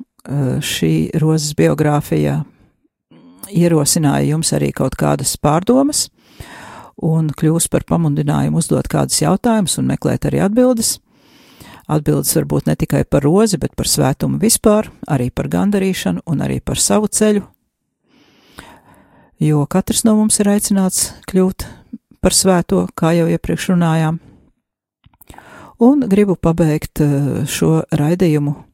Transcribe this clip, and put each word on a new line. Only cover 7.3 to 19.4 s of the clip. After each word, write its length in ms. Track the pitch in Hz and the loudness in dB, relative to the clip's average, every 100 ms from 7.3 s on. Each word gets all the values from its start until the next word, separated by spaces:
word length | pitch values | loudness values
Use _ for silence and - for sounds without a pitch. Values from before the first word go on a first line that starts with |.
kļūs 380 | - 160 165 - | 0 0 0 0
par 140 | - | -4
pamudinājumu 720 | - 170 156 147 147 151 143 160 | -2 0 0 0 0 0 0 0
uzdot 320 | - 147 - | 0 0 0
kādus 320 | 151 139 - | -2 0 0
jautājumus 580 | 151 190 247 220 175 - | 0 2 2 0 0 -2
un 100 | 131 | -2
meklēt 380 | 143 151 123 147 | -2 -2 -2 0
arī 100 | 139 | 0
atbildes. 540 | 190 226 254 233 220 - _ _ _ _ _ - - - - | 0 2 2 2 -2 -6 _ _ _ _ _ -20 -20 -14 -4
Atbildes 460 | 151 147 147 147 156 | -2 0 0 0 -2
varbūt 300 | 143 143 - | 0 -2 0
ne 60 | 151 | -2
tikai 240 | - 139 135 | 0 -2 0
par 160 | 143 | 0
Rozi, 320 | 143 190 220 165 | 2 2 2 0
bet 160 | - - | -4 -4
par 120 | - | -4
svētumu 480 | - 135 147 139 139 | 0 0 0 -2 0
vispār, 480 | 214 - 220 208 - - - | 0 2 2 2 0 -8 -4
arī 220 | 139 123 | -2 -2
par 160 | - 143 | -4 -4
gandarīšanu 720 | 170 196 208 190 185 190 170 - | -2 0 0 -2 -2 -4 -4 -4
un 140 | 156 | -4
arī 160 | 139 135 | -2 -4
par 160 | - - | -4 -2
savu 320 | - 202 208 | 0 0 0
ceļu, 380 | - 214 208 - _ _ _ _ _ _ _ _ _ _ - - - _ - _ _ _ - | 0 2 0 -4 _ _ _ _ _ _ _ _ _ _ -20 -20 -20 _ -20 _ _ _ -4